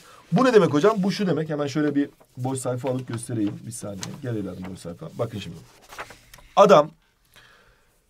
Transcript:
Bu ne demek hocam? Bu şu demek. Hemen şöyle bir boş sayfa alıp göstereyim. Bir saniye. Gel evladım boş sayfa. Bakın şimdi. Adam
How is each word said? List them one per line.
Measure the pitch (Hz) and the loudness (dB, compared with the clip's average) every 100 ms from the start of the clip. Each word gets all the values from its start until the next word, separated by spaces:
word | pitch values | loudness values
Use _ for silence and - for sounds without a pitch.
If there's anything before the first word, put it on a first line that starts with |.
| - - - | -16 -20 -2
Bu | 170 254 | 2 6
ne | |
demek | 220 170 | 6 6
hocam? | 143 190 220 | 4 4 2
Bu | 190 | 0
şu | - 196 | -2 -2
demek. | 160 160 | -2 -2
Hemen | 147 147 | -4 -2
şöyle | 143 147 143 | 0 0 0
bir | 139 - _ - | -2 -6 _ -8
boş | 127 131 | -6 -4
sayfa | 123 123 131 | -6 -4 -4
alıp | 127 127 | -6 -6
göstereyim. | 113 - 117 104 - - | -10 -6 -4 -4 -6 -12
Bir | |
saniye. | - 107 98 - - | -12 -12 -12 -12 -10
Gel | 127 113 | -8 -6
evladım | 95 92 92 | -8 -10 -12
boş | 92 | -14
sayfa. | 85 85 82 98 | -14 -14 -14 -8
Bakın | 117 104 | -6 -6
şimdi. | 90 - - _ - - - - _ - - - | -12 -16 -20 _ -20 -18 -18 -20 _ -20 -2 6
Adam | 202 170 151 - _ _ _ - - _ _ _ _ _ | 8 8 6 -4 _ _ _ -20 -20 _ _ _ _ _